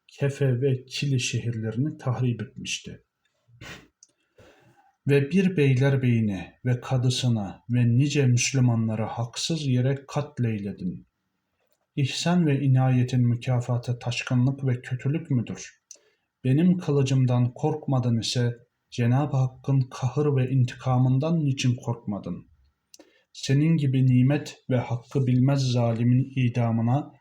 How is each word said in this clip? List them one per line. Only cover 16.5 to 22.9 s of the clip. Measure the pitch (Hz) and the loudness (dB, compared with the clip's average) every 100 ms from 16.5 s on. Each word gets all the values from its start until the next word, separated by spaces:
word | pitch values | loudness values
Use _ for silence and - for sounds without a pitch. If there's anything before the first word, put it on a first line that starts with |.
| 139 180 175 | 4 4 2
kılıcımdan | - 143 131 135 127 123 123 | 0 0 2 2 2 2 0
korkmadın | - 156 156 - 131 120 113 | -2 -4 -4 -2 -2 0 -2
ise | 104 127 120 117 _ _ _ | -2 -2 -2 -4 _ _ _
Cenab-ı | - 120 131 147 135 | -2 2 2 0 -2
Hakk'ın | 131 - - 135 123 | -4 -6 -2 0 0
kahır | - 127 151 147 131 | -4 -4 0 0 0
ve | 127 | 0
intikamından | 135 120 - 131 127 127 131 156 170 | 0 0 -2 -2 2 2 2 0 0
niçin | 143 127 127 123 | 0 0 -2 -2
korkmadın? | - 113 - 98 87 87 - _ _ _ _ | -4 -6 -6 -8 -8 -12 -14 _ _ _ _